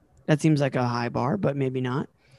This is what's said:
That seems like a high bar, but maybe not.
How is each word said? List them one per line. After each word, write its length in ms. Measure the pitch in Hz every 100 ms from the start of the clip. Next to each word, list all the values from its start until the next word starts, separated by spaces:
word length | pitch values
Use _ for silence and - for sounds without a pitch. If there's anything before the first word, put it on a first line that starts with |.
| _ _ -
That 140 | 151
seems 200 | 160 151
like 140 | 139
a 140 | 135 123
high 220 | 120 120
bar, 260 | 117 123 202
but 180 | 160 143
maybe 240 | 131 131
not. 280 | 127 131 - _ _